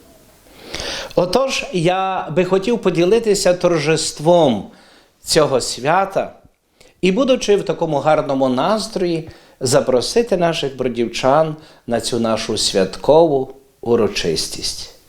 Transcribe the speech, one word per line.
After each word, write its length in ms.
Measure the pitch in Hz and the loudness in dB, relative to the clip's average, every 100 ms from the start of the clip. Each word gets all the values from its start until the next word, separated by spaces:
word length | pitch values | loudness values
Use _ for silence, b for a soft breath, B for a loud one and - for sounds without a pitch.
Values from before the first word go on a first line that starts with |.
| - - _ _ _ B B B B B B | -20 -20 _ _ _ B B B B B B
Отож, 520 | - 180 240 269 - - | -2 2 2 0 -4 -4
я 560 | 175 165 185 190 180 - | -2 0 0 -2 -4 -4
би 140 | 156 | -2
хотів 340 | 180 190 214 233 | 0 0 0 -2
поділитися 760 | 185 165 175 226 220 196 180 | 0 0 2 2 2 0 2
торжеством 1160 | 180 175 165 143 156 - - 156 175 147 107 - b b b b b | 2 2 0 0 0 -2 -2 4 4 4 2 -4 b b b b b
цього 360 | - 160 147 127 | -2 2 2 0
свята 720 | - - 135 180 190 139 98 - _ _ _ b b b | -2 -4 0 0 0 -4 -6 -8 _ _ _ b b b
і, 120 | 185 | 0
будучи 440 | 202 269 254 - 196 | 2 2 2 2 0
в 60 | |
такому 360 | 170 160 165 143 | 0 -4 -2 0
гарному 500 | 147 156 143 135 131 | 2 2 2 0 0
настрої, 800 | 127 170 220 196 190 175 165 160 B B B | 0 0 -2 -4 -4 -2 -4 -6 B B B
запросити 760 | 127 139 120 123 - 226 233 180 | 0 2 2 0 0 0 0 0
наших 400 | 170 160 139 131 | 0 0 -4 -4
бродівчан 800 | 123 117 117 - 131 147 160 151 B B B | -4 -2 -4 0 2 4 2 -4 B B B
на 140 | 117 | -4
цю 200 | - 117 | -2 -2
нашу 380 | 113 110 - 104 | 0 -2 -2 -2
святкову 960 | - 101 92 - - 156 170 135 131 - _ _ | 0 0 0 0 4 6 4 2 -4 -12 _ _
урочистість, 1120 | 117 117 101 - 87 78 - - - - - - | 0 2 0 -2 -4 -4 -4 -8 -8 -8 -14 -20